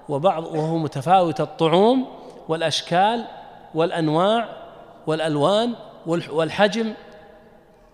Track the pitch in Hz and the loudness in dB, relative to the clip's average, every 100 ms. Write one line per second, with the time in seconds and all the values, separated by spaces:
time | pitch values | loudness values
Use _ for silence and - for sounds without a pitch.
0 | - 143 185 165 165 160 156 165 147 139 | -6 0 0 0 -2 -4 -2 -2 -4 -4
1 | 156 190 170 151 151 - 165 175 220 262 | 4 4 4 0 -4 0 4 6 6 4
2 | 254 - - - - 160 160 - - 170 | -2 -10 -20 -14 -6 -2 -2 -2 0 2
3 | 202 240 - - - - - 156 175 175 | 2 0 -6 -14 -20 -20 -6 -2 0 0
4 | 156 160 196 233 214 - - - - - | 0 2 2 0 -2 -10 -18 -20 -20 -10
5 | - 156 160 147 151 208 240 220 - - | -4 -2 -2 0 2 2 0 -6 -14 -12
6 | 160 170 - 151 156 - 208 220 220 - | -6 -4 -4 -4 -2 2 0 0 -4 -8
7 | - - - - - - _ _ _ | -16 -20 -20 -20 -20 -20 _ _ _